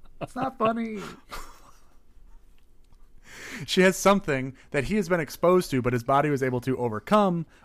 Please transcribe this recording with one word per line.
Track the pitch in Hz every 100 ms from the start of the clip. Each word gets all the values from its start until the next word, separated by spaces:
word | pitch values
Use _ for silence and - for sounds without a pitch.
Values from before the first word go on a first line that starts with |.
| - -
It's | 233 254
not | 262 262
funny. | 220 226 226 214 165 - - - - - - - - - - - - - - - - - - - - - - - - - 143
She | -
has | 185 185
something | 190 202 - 135 131 127 -
that | 147 131
he | 208
has | 170
been | 175
exposed | 147 - 175 185 180
to, | 131
but | 120
his | 120
body | 117 139 151
was | 143
able | 131 123
to | 127 131
overcome | 120 107 - 214 196 170 160 -